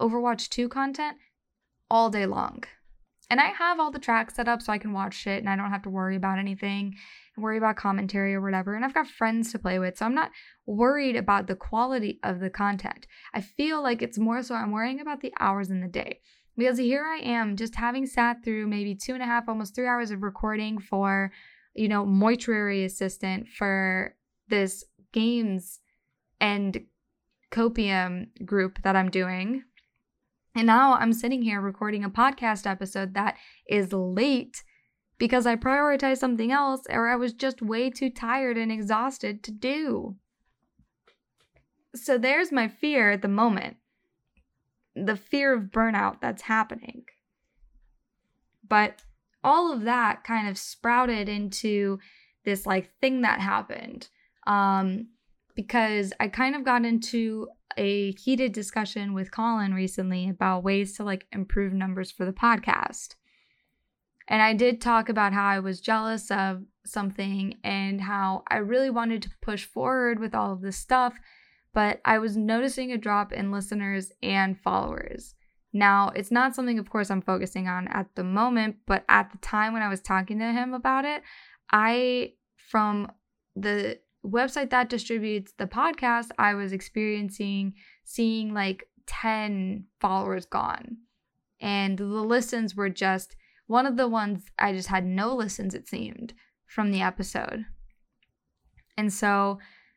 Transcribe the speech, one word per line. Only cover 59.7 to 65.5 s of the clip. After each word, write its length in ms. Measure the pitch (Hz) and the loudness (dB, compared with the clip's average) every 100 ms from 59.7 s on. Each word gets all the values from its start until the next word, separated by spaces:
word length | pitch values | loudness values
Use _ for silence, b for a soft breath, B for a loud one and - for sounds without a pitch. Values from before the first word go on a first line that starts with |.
recently 540 | 185 185 - 185 180 185 | 0 -2 -2 -2 0 -2
about 360 | 180 190 185 | 0 0 2
ways 320 | 190 196 196 202 | 2 2 0 -4
to, 80 | |
like, 220 | 208 190 - | -4 -4 -6
improve 400 | 202 190 202 196 | -6 -2 0 0
numbers 380 | 190 190 185 185 | 0 -2 -4 -6
for 140 | - | -4
the 80 | 185 | -6
podcast. 840 | 190 233 226 - - - - - - _ _ _ _ _ _ _ _ _ _ - | 0 2 2 2 0 0 -8 -16 -20 _ _ _ _ _ _ _ _ _ _ 0
And 120 | 220 | 4
I 140 | 220 | 4
did 260 | 214 247 240 | 6 4 4
talk 280 | 240 226 220 | 2 2 4
about 240 | 202 202 | 2 2
how 140 | 202 | 2
I 120 | 202 | 2